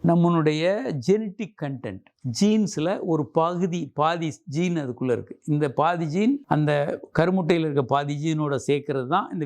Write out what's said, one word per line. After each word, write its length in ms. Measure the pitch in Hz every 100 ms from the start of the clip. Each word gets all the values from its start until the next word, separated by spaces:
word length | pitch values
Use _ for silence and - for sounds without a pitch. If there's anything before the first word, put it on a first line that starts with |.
| 170
நம்மளுடைய 640 | 170 170 165 156 151 175 208 269 143 120
ஜெனடிக் 520 | 214 214 190 208 - 143
கண்டென்ட், 420 | 131 113 95 - _ 127 113
ஜீன்ஸ்ல 500 | 202 220 196 143 160 202 180
ஒரு 120 | 156 139 160
பகுதி, 420 | 165 180 185 175 139 -
பாதி 280 | 156 170 165 - - 143
ஜீன் 220 | 180 170
அதுக்குள்ள 320 | 131 117 131 110
இருக்கு. 160 | 101 - -
இந்த 120 | 147 147 123
பாதி 260 | 156 175 160 175
ஜீன் 200 | 220 285 - 151
அந்த 160 | 151 147 143 - - -
கருமுட்டையில 480 | 170 190 165 170 160
இருக்க 160 | 143 123
பாதி 220 | 139 147 147
ஜீனோட 340 | 160 156 147 135 -
சேர்க்கிறது 420 | 143 143 135 127 180
தான் 140 | 254
இந்த 120 | 185